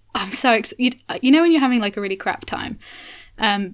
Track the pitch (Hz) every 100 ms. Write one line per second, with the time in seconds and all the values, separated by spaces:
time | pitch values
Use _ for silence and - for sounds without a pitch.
0 | _ - 190 - 254 226 - - 247 -
1 | - - 262 302 339 320 262 247 202 202
2 | 196 190 190 - - - - - - -
3 | - - - - 214 202 190